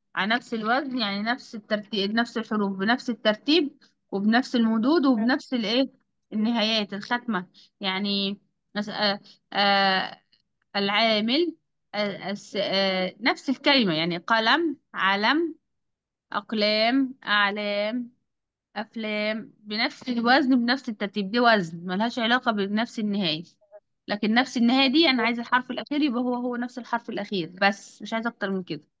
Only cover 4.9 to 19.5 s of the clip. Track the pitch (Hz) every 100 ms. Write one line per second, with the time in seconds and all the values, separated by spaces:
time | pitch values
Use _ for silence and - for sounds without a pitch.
4.9 | 330 269 220 240 294 - 247 202 247 262
5.9 | _ _ _ - 214 220 233 214 220 208
6.9 | 202 - 240 240 185 180 _ - - 196
7.9 | 190 202 202 196 202 _ _ _ 208 208
8.9 | - 208 202 - _ - 196 202 196 196
9.9 | 190 - - _ _ _ _ _ 202 202
10.9 | 208 226 214 220 285 349 - _ _ _
11.9 | 208 208 190 185 202 - 202 - 190 190
12.9 | 190 185 - 254 359 - 247 302 277 196
13.9 | 156 175 170 - 226 226 302 330 262 _
14.9 | - 190 202 220 302 330 - _ _ _
15.9 | _ _ _ - 208 - 220 208 214 226
16.9 | 269 262 - - 208 202 208 208 202 208
17.9 | 247 240 _ _ _ _ _ _ 202 220
18.9 | 226 214 208 214 220 -